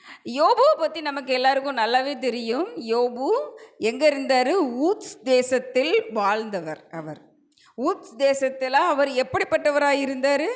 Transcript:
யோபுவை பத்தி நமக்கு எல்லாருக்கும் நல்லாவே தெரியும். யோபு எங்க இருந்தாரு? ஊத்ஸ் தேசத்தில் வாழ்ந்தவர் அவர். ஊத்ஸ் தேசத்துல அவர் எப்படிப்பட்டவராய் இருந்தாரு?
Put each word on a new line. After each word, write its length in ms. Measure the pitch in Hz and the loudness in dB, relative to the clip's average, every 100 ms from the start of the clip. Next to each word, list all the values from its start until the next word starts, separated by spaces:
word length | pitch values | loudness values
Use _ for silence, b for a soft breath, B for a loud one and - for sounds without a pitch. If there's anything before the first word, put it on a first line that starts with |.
| B B | B B
யோபுவை 540 | - 262 349 480 571 587 | -6 2 4 6 4 4
பத்தி 220 | 311 330 | 0 -2
நமக்கு 320 | 294 277 269 | -6 -6 -2
எல்லாருக்கும் 440 | 254 262 269 277 247 | 0 2 2 0 -2
நல்லாவே 420 | 220 254 269 262 | 2 2 0 -2
தெரியும். 580 | 247 240 226 247 415 466 | -4 -2 -2 -2 -4 -6
யோபு 760 | 226 233 247 240 285 466 605 - B B | -2 0 0 0 0 0 -2 -12 B B
எங்க 300 | 220 254 302 | -4 2 2
இருந்தாரு? 460 | 277 262 254 254 381 269 240 | 2 2 2 2 2 0 0
ஊத்ஸ் 400 | 320 427 - - | 0 0 -6 -6
தேசத்தில் 840 | 262 254 254 254 254 254 294 440 - | 2 2 4 0 0 -2 2 0 0
வாழ்ந்தவர் 720 | 214 196 214 220 196 156 151 - | -2 0 0 -2 -8 -8 -10 -12
அவர். 380 | 165 156 147 - _ _ b b b | -12 -12 -14 -18 _ _ b b b
ஊத்ஸ் 420 | 285 392 - - | -4 -4 -8 0
தேசத்துல 520 | 277 269 269 262 262 | 0 2 -2 -4 0
அவர் 380 | 269 349 277 277 | 2 2 2 0
எப்படிப்பட்டவராய் 960 | 247 254 381 381 320 302 285 285 277 | -2 -2 -2 0 0 2 2 2 2
இருந்தாரு? 440 | 269 262 269 285 349 | 0 -2 0 0 -2